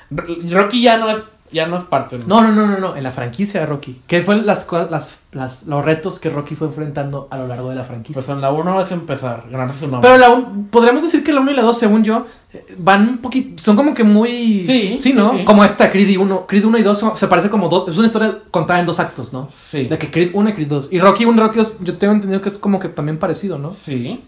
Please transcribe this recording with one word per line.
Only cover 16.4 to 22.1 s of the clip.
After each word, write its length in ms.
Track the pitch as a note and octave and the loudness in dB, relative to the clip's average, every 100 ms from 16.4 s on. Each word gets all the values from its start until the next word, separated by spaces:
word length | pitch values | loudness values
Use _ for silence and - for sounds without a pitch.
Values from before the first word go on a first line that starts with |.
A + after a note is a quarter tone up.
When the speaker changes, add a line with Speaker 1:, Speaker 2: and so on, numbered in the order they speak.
| - | 0
Speaker 2:
Creed 160 | G3+ | 2
uno 140 | G#3+ A3+ | 2 4
y 40 | |
dos 160 | G3+ G#3 | 2 0
son, 180 | A3 - | -2 -2
se 120 | F#3+ | 2
parece 200 | F3 G3+ | 2 2
como 200 | G#3+ E3 | 0 0
dos, 200 | F#3 F#3 | 0 0
es 60 | E3 | 0
una 100 | A3+ | 2
historia 300 | A3 G#3+ - - | 2 -2 -4 -6
contada 300 | F3+ D#3+ F3 | -4 0 0
en 60 | F3 | 0
dos 120 | F3 | -2
actos, 340 | E3 - A#2+ | -4 -8 -12
¿no? 140 | C3 C#3+ | -12 -12
Speaker 1:
Sí. 360 | - - D3+ | -16 -10 -6
Speaker 2:
De 140 | C3 D#3 | -4 -4
que 120 | D3 | -4
Creed 200 | E3 F3 | -2 0
uno 140 | G3+ G#3+ | 0 0
y 40 | |
Creed 160 | D#3 D3 | -2 -4
dos. 200 | D3 C3+ | -4 -4
Y 80 | F3+ | 2
Rocky 280 | F#3+ G3 A#3 | 4 4 4
uno, 180 | A3+ | 4
Rocky 140 | A3 A3+ | 2 2
dos, 140 | A3 - | -2 -4
yo 180 | F3 E3 | -10 -2
tengo 160 | G3+ | 0